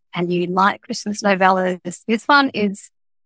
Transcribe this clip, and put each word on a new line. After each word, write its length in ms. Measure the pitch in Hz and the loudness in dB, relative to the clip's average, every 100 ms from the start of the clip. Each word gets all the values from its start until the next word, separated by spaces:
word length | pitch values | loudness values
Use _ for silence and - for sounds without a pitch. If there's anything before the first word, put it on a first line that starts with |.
| _ | _
and 180 | 175 175 | -6 -2
you 140 | 175 175 | -2 -2
like 360 | 185 196 214 | 2 2 0
Christmas 420 | - 226 208 208 | -10 -10 -8 -2
novellas, 560 | 208 185 190 190 185 180 180 - - | 0 4 4 4 0 -4 -8 -10 -4
this 180 | 226 - | -4 2
one 240 | 285 269 - | 2 2 0
is 360 | 208 196 - _ _ _ | -4 -4 -14 _ _ _